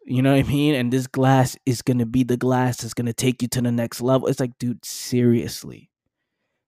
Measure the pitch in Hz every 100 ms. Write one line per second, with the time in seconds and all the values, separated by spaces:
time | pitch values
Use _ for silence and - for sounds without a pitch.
0 | - 127 135 139 120 143 147 143 120 131
1 | 127 - 131 135 131 - - 117 - 123
2 | 117 127 123 123 127 127 127 123 117 -
3 | 120 - 127 120 120 - 123 120 117 -
4 | 120 131 - 135 127 - 123 113 - -
5 | - 123 120 117 - - - 64 - _
6 | _ _ _ _ _ _